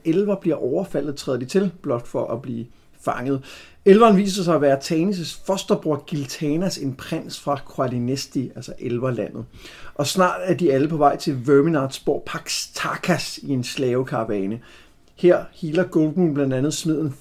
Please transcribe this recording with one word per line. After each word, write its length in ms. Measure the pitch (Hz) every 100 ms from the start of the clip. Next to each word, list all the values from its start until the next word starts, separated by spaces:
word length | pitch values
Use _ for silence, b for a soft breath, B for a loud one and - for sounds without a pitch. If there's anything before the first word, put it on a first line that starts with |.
elver 320 | - 165 208 196
bliver 200 | 170 147
overfaldet, 600 | 123 156 190 151 143 143
træder 220 | - 127
de 60 |
til, 260 | 127 190 196 -
blot 240 | 143 120 -
for 200 | 127 -
at 160 | 117
blive 240 | 127 117 117 b b -
fanget. 380 | - - 123 139 B B B B
Elveren 320 | - 196 226 190
viser 260 | 202 190
sig 120 | 175
at 60 | 160
være 180 | 143 135
Tanis' 640 | - 160 185 190 156 - -
fosterbror 580 | 190 - 208 160 139 -
Giltanas, 720 | 151 135 - 151 151 190 -
en 160 | 139
prins 460 | 131 - 160 - 131
fra 200 | - 139 - -
Qualinesti, 760 | 131 120 120 139 - - 123 -
altså 160 | 120 -
elverlandet. 680 | - 120 131 117 98 - 117 B B B B
Og 120 | - 143
snart 340 | 190 180 -
er 100 | 185
de 180 | 147 170
alle 160 | 135 151
på 80 | 160
vej 200 | 147 143
til 300 | - 135 120
Verminards 520 | 143 156 160 135 -
borg 220 | - 143 -
Pax 420 | - - - -
Tarkas 640 | - 151 - - 156 - -
i 60 | -
en 140 | 135
slavekaravane. 960 | 120 - 131 123 131 123 110 104 98 117 B B B B _ -
Her 280 | 175 175 -
healer 320 | - 160 156
Goldmoon 500 | 185 165 156 151 175
blandt 200 | 143 139
andet 200 | 131 143
smeden 400 | 151 165 151 156 135